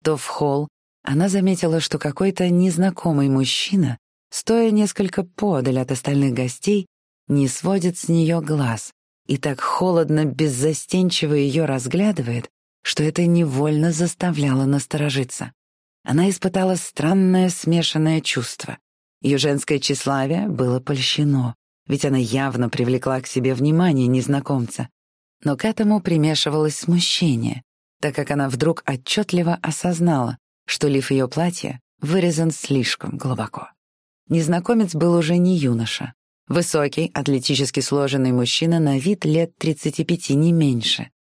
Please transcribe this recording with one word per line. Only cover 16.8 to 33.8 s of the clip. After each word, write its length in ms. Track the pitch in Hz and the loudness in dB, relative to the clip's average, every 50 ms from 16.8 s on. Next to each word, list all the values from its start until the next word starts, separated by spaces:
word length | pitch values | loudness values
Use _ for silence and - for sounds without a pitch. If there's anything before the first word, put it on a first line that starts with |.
| - - - - 143 156 190 196 190 185 185 180 185 180 | -4 -8 -6 -2 0 2 2 4 4 4 4 4 4 2
смешанное 720 | 170 - - 165 170 170 160 - - 156 156 156 160 160 | 0 -2 0 0 2 2 2 0 0 0 2 2 2 0
чувство. 580 | - - - 131 120 - - - - - 123 - _ _ _ _ _ _ _ _ | -2 -2 -4 -4 -4 -4 -8 -12 -12 -14 -14 -16 _ _ _ _ _ _ _ _
Ее 160 | - 131 143 135 | -2 0 0 2
женское 400 | 131 151 143 143 - - 151 139 | 2 0 0 -2 0 0 -2 0
тщеславие 680 | - - 139 - - 139 139 135 131 139 160 180 202 214 | 0 -2 -2 -2 0 -2 0 0 0 0 0 -2 -2 -2
было 320 | 160 120 131 123 123 127 | -2 0 0 0 0 -2
польщено, 760 | 127 - 147 131 127 - - - 147 147 139 135 123 120 117 _ _ _ _ _ _ | -2 -4 -4 -2 -2 -2 0 0 2 2 2 2 0 -2 -4 _ _ _ _ _ _
ведь 180 | - 139 139 - | -4 -2 -2 0
она 140 | 143 135 131 | 0 2 2
явно 500 | 123 110 117 135 135 135 120 120 123 113 | 0 0 0 -2 -2 -2 -2 -2 -2 -2
привлекла 520 | - 127 123 120 127 120 - 135 131 131 | 0 -2 0 0 0 0 0 0 -2 -2
к 60 | 123 | -4
себе 280 | - - 135 123 131 131 | -4 -4 -2 0 0 0
внимание 520 | 123 135 151 156 165 180 180 147 131 127 | 0 0 2 2 2 2 2 2 2 2
незнакомца. 840 | 123 127 131 123 127 143 139 139 - 143 131 120 117 - - 123 - _ _ _ _ _ _ _ _ _ _ | 2 2 0 0 0 -2 -2 -2 -2 -2 -2 -4 -4 -6 -10 -10 -10 _ _ _ _ _ _ _ _ _ _
Но 140 | - - - | -2 -2 -2
к 80 | 165 - | 0 -2
этому 360 | 220 220 - 220 208 214 208 | -2 0 0 2 2 2 2
примешивалось 760 | 175 185 170 156 147 156 156 - - 156 143 156 151 156 147 | 2 0 2 2 2 2 2 0 -2 0 0 0 0 0 -2
смущение, 840 | - - 165 170 175 170 - - - 185 160 127 113 117 113 113 123 _ _ _ _ _ _ _ _ | -4 0 2 2 2 2 0 0 0 2 2 2 0 -2 -4 -6 -6 _ _ _ _ _ _ _ _
так 140 | - 151 127 | -6 -4 -2
как 160 | - 143 - | -4 -4 -2
она 200 | 147 147 139 131 | -2 -2 -2 -2
вдруг 320 | 123 123 151 165 160 - - | -2 0 0 0 0 0 -4
отчетливо 720 | - 139 127 _ - - 214 208 - - 175 170 170 170 175 | -6 -6 -6 _ -4 -2 -2 -2 0 0 0 2 0 -2 -2
осознала, 720 | - 170 151 - - 180 175 165 175 170 156 135 123 113 120 - _ _ _ _ _ | -4 -6 -6 -2 -2 -2 0 2 2 2 2 2 0 -2 -4 -8 _ _ _ _ _
что 220 | - - - - 147 | -8 -4 -2 0 2
лиф 220 | 139 135 131 - | 2 2 0 2
ее 180 | 139 135 131 123 | 0 0 0 0
платья 520 | - 151 170 180 175 - - - 131 127 _ _ _ _ | 0 0 0 0 -2 -4 -8 -8 -10 -10 _ _ _ _
вырезан 500 | - 147 165 190 175 175 156 156 165 160 | -4 0 0 2 2 2 2 2 0 0
слишком 640 | 151 - - - 139 135 117 - - - - - - | 0 -4 -4 0 0 0 0 -2 -4 -6 -8 -10 -10
глубоко. 520 | - - 131 127 113 107 104 - - - - _ _ | -6 -4 -4 -4 -4 -6 -8 -8 -14 -14 -16 _ _